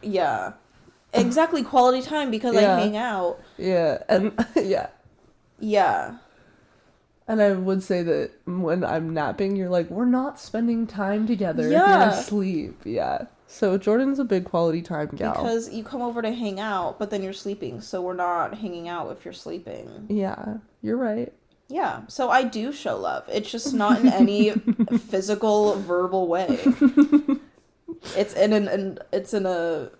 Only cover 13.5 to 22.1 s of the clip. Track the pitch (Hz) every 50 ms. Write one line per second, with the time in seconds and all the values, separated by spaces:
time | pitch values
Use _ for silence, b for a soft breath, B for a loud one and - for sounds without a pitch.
13.5 | - - - 196 185 196 190 208 214 240 269 269 277 269 277 226 202 185 180 -
14.5 | - 175 170 170 156 170 170 - 175 151 151 147 - - - - - - - 233
15.5 | 226 226 226 - - 226 214 220 269 262 240 240 233 233 226 220 233 240 240 208
16.5 | 196 190 208 220 202 190 175 156 - - 214 202 214 202 196 190 196 - - 202
17.5 | 202 202 - 123 113 156 208 - - 185 180 180 185 180 180 175 175 175 151 -
18.5 | - 214 214 196 175 170 170 170 175 170 156 - - - - - - - - -
19.5 | 165 175 - - 82 60 - 60 53 - 208 214 202 214 196 190 - - - 214
20.5 | 214 220 - _ _ _ - 214 220 240 262 226 208 226 240 240 - _ _ _
21.5 | _ _ _ _ 262 330 349 208 - - 214 -